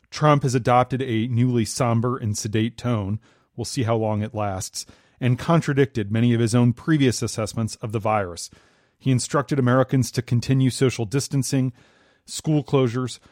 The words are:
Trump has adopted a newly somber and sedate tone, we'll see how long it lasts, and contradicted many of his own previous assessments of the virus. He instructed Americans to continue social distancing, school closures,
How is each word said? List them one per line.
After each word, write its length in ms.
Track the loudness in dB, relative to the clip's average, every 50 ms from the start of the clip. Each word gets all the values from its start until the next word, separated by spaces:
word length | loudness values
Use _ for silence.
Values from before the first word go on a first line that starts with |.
| _ _
Trump 320 | -4 2 4 4 4 4 2
has 120 | 0 0
adopted 460 | 0 2 4 4 4 4 2 0 -4
a 280 | -4 -2 -2 -2 -2 0
newly 340 | 0 0 2 2 2 0 0
somber 540 | 0 -2 -2 0 2 2 2 2 0 -2 -2
and 200 | -4 -4 -4 -4
sedate 400 | -4 -2 0 0 0 0 -2 -4
tone, 440 | -4 -4 -2 -2 -2 -4 -6 -6 -8 _ _ _ _ _ _
we'll 80 | -10 -10
see 200 | -6 -4 -4 -2
how 120 | 0 0
long 260 | 0 0 0 -2 -2
it 140 | -4 -4 -4
lasts, 500 | -4 -4 -4 -4 -6 -8 -10 -12 -12 -14 -14 -18 _ _ _ _ _
and 180 | -2 -2 -2 0
contradicted 720 | 0 2 2 2 2 2 2 2 2 2 0 -4 -4 -2
many 220 | 0 2 2 2 2
of 80 | 2
his 120 | 2 2 4
own 200 | 4 4 4 2
previous 480 | 0 0 0 2 2 4 2 2 0
assessments 560 | -4 -6 -4 -4 -6 -4 -4 -4 -4 -4 -6 -8
of 160 | -8 -6 -6
the 60 | -4
virus. 500 | 0 0 0 0 0 -4 -8 -12 -14 -16 -18 -20 _ _ _ _ _ _ _ _
He 100 | -2 0
instructed 480 | 0 0 0 0 -2 -2 -2 0 0 0
Americans 540 | 2 4 4 4 2 2 2 0 0 0
to 100 | -2 -6
continue 480 | -2 0 -2 -2 0 0 0 2 2 0
social 360 | 2 2 0 0 0 -2 -4
distancing, 680 | -4 -4 -4 -4 -2 -2 -4 -2 -2 -2 -2 -2 -2 -4 _ _ _ _ _ _ _ _ _ _
school 360 | -14 -14 -8 -2 0 0 0
closures, 580 | 0 2 2 2 2 2 0 -2 -4 -6 -8 -12 _ _